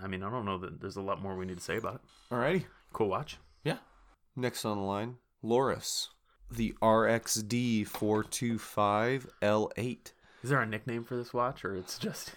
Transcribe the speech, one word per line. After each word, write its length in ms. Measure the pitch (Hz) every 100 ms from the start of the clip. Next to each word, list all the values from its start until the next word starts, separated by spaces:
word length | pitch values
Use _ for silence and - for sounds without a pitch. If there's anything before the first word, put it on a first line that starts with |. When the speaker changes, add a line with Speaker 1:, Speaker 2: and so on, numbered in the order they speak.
Speaker 1:
I 40 | 98
mean, 140 | 92
I 80 | 98
don't 160 | 127 101
know 100 | 92
that 220 | 92 -
there's 160 | 98 98
a 60 |
lot 180 | 98 98
more 160 | 98 92
we 80 |
need 140 | 92 90
to 40 |
say 140 | - 92
about 200 | 95 123
it. 380 | - - -
Speaker 2:
Alrighty. 300 | 123 135 185 - - _
Speaker 1:
Cool 140 | - 107
watch. 280 | 95 151 - - _
Speaker 2:
Yeah. 120 | 147 254 - - - _ _
Next 300 | 127 123 -
on 140 | 113 104
the 40 |
line, 340 | 98 101 117 123 _ _
Loris, 680 | 110 120 131 - - - - _ _ _ -
the 240 | 117 113 -
R 260 | 110 110 110
X 280 | 113 - 110
D 480 | 107 120 123 110
four 400 | 101 - 107 107
two 340 | 107 - 120 110
five 680 | - - 104 104 117 135 135 -
L 280 | 104 107 104 -
eight. 380 | 123 117 - - - -
Speaker 1:
Is 60 | 120
there 120 | 139
a 40 | 110
nickname 380 | 107 127 117
for 120 | 117 123
this 180 | 120
watch, 320 | 123 123 139 113
or 100 | 185
it's 220 | - -
just, 340 | 220 - -